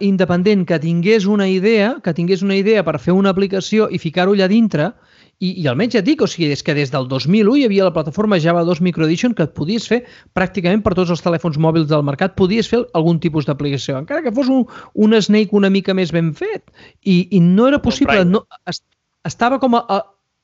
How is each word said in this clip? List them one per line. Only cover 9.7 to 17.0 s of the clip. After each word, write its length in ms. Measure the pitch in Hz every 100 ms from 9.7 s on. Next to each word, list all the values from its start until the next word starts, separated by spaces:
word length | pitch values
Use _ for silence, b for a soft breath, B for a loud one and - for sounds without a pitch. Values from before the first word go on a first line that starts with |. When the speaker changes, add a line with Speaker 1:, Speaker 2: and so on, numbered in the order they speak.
| 226 -
Speaker 1:
fer 140 | 233 240 B B -
pràcticament 460 | 185 202 175 214
per 120 | 202 180
tots 160 | 175
els 80 | 165
telèfons 320 | 180 165 175 147
mòbils 300 | 160 165 147
del 160 | 156
mercat, 300 | 143 139 190 -
podies 320 | 185 220 -
fer 140 | 233 240
algun 280 | 170 160 165
tipus 220 | 170 151 143
d'aplicació, 480 | 139 143 139 - 135
encara 220 | 156 294
que 100 | 285 220
fos 140 | 262
un, 140 | 262 233 B B -
un 200 | 214 220
Snake 340 | 180 208 208 208
una 140 | 196
mica 240 | 196 190
més 180 | 190 170
ben 220 | 165 165 151
fet. 300 | 392 415 _ B B B